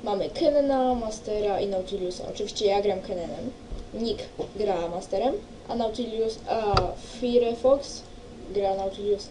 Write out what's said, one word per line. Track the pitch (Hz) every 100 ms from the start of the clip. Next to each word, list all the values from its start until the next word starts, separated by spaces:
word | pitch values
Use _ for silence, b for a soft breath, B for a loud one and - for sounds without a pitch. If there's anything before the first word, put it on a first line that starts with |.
Mamy | 220 202 -
Kenena, | - 320 294 277 262 254
Mastera | 247 220 214 - 208 202 185
i | 202
Nautiliusa. | 190 185 196 180 180 -
Oczywiście | - 202 - 208
ja | 202
gram | 202 190
Kenenem, | - 185 160 - 233 - - - -
Nick | 214 226 202 - - - 196
gra | 202 175 170
Masterem, | 175 - 196 240 403 - - -
a |
Nautilius, | 233 226 240 226 220 220 - -
a | 226 214 196 185 - - -
Firefox | 247 240 233 233 254 277 - - - - - - -
gra | 392 392
Nautilius. | - 392 196 202 202 -